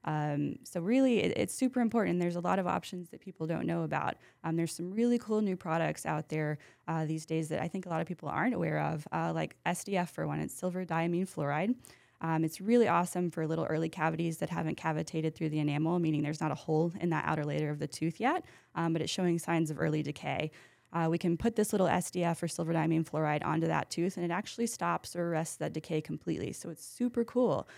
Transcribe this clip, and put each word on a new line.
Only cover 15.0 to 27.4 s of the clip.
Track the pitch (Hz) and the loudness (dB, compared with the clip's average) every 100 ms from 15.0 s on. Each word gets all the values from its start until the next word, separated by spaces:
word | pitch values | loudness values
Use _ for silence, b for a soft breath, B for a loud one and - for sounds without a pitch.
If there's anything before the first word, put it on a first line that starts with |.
| 160 160 160 156 | -2 -2 -2 -2
through | 160 | -2
the | 156 | 0
enamel, | 147 143 160 175 | 0 2 2 2
meaning | 165 151 | 2 2
there's | 143 151 | 0 -2
not | 156 | -2
a | 147 | -2
hole | - 156 170 175 | 0 2 2 0
in | 175 | 0
that | 156 - | 0 2
outer | 156 147 | 0 0
layer | 139 151 | 0 0
of | 147 | -2
the | 151 | -4
tooth | - 160 165 | -2 -2 0
yet, | 247 349 - B B | 0 0 -4 B B
um, | - 170 | -2 0
but | 160 | 2
it's | - | 0
showing | - 180 170 | 2 2 2
signs | - 165 160 | 2 2 2
of | 151 | 2
early | 156 151 | 2 2
decay. | 147 147 - 139 160 B B B B | -2 -4 -4 -4 -6 B B B B
Uh, | 170 165 | 0 0
we | 170 | 2
can | 180 165 | 0 2
put | 233 220 | 0 0
this | 214 | 0
little | 208 180 | 4 4
S | 175 - | 4 0
D | 180 | 0
F | 170 170 | 0 0
or | 170 | -4
silver | - 165 | -4 0
diamine | 165 160 160 160 | 2 2 2 2
fluoride | 151 151 151 - | 0 0 0 0
onto | 160 160 | 0 2
that | 156 - | 0 0
tooth, | - 175 185 | -2 -2 -2
and | 175 | -2
it | |
actually | 170 - - 233 | -2 -4 -4 -4
stops | - 175 170 - 175 | -2 -2 -2 -4 -4
or | 170 | 0
arrests | 165 160 - | 0 -2 -4
that | 156 | -4
decay | 160 - 156 | -4 -2 -4
completely. | 151 156 - 151 - | -2 -6 -4 -2 -4
So | - - | -6 -10
it's | 160 | -10
super | - - 247 240 | -14 -4 -2 0
cool. | 233 247 | 0 2